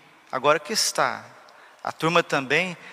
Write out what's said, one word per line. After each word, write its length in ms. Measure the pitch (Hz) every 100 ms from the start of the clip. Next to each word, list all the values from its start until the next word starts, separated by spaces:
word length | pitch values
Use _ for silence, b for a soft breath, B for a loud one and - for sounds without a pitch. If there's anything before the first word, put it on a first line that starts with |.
| - - -
Agora 280 | 131 139 156
que 140 | -
está, 520 | 214 - - 135 113 113 - - B B B
a 80 | -
turma 300 | - 160 175
também 560 | - 151 131 151 185 170 B